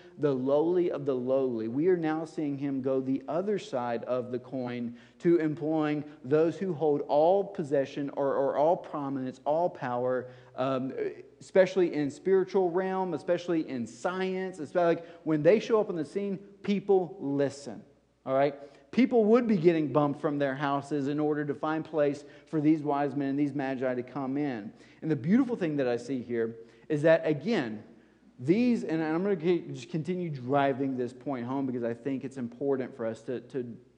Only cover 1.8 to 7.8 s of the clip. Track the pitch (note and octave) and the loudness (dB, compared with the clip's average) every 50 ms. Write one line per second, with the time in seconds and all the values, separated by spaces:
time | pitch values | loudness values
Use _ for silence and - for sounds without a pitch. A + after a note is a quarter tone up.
1.8 | D#3+ F#3 F#3 F3 D#3+ D#3 D#3 D#3+ E3 D#3 - - D#3 C#3+ C#3+ C3+ C#3+ C#3+ C#3 C3+ | 2 2 2 2 2 0 -2 -2 -4 -6 -6 -4 -4 -2 -2 -4 -4 -4 -4 -2
2.8 | B2 C3+ C3+ C3+ C3 C3 C3 C3+ - - D3 E3+ G3 G#3 G#3 F#3 - - - B2+ | -2 0 0 0 0 0 -2 -2 -2 -2 -4 -2 0 0 -2 -2 -4 -4 -4 -4
3.8 | B2 A#2+ A#2 A#2 - A2 B2 B2+ A#2 A2 B2 A#2+ - - - C3 B2 A#2+ A#2+ A#2+ | -2 -2 -2 -4 -2 -2 -2 -2 -2 -4 -6 -8 -8 -6 -6 -6 -6 -4 -4 -6
4.8 | A#2+ A#2 A#2 - - - _ _ - F3 E3+ E3 D#3 D#3 D3 - D3 D#3 D#3+ D#3 | -6 -6 -8 -10 -16 -20 _ _ 2 4 4 4 4 0 -2 -2 -2 -2 0 0
5.8 | D3+ D3+ D3+ D3+ C#3+ - - - - B2+ D3 D3+ D#3+ E3+ D#3 - G3 F#3+ E3+ C#3 | 0 0 0 -2 -4 -8 -12 -14 -2 0 2 4 4 2 0 -2 -4 -4 -2 0
6.8 | D#3+ D3+ C#3+ D3 - - C3 D3 D#3 E3+ F#3+ G3+ G3 F#3+ - - E3 C3 D3 C#3 | 0 2 2 0 0 0 2 4 4 6 4 2 0 -2 -6 -8 -4 0 0 0